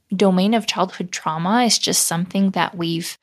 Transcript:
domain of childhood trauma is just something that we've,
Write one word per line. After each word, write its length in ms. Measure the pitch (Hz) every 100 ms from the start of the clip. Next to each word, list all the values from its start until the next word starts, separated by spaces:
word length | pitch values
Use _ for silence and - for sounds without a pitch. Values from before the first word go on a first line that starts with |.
| _ 190
domain 400 | 196 185 196 233
of 100 | 220
childhood 460 | - 180 - 180
trauma 520 | - 160 160 175 233 240
is 120 | -
just 300 | - - -
something 440 | 170 180 196 196
that 240 | 185 165 180
we've, 420 | 165 165 170 -